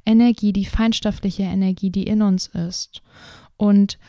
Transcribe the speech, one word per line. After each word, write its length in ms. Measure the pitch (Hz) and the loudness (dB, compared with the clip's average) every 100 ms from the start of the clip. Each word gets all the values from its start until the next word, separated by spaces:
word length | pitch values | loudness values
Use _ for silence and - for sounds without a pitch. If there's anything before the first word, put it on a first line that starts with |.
Energie, 480 | 220 226 240 220 208 | 2 4 4 2 -2
die 140 | 196 196 | -2 -4
feinstoffliche 800 | - 226 226 208 202 196 185 | -2 0 -2 -4 -4 -6 -4
Energie, 460 | 190 185 190 185 190 | -4 0 -2 -2 -4
die 140 | 196 | -4
in 180 | - 214 | -2 0
uns 240 | 208 185 - | 2 0 -2
ist. 560 | 175 170 - - - _ - - - _ - | -8 -8 -8 -12 -16 _ -20 -20 -20 _ -2
Und 420 | 208 202 202 - | 2 4 2 -2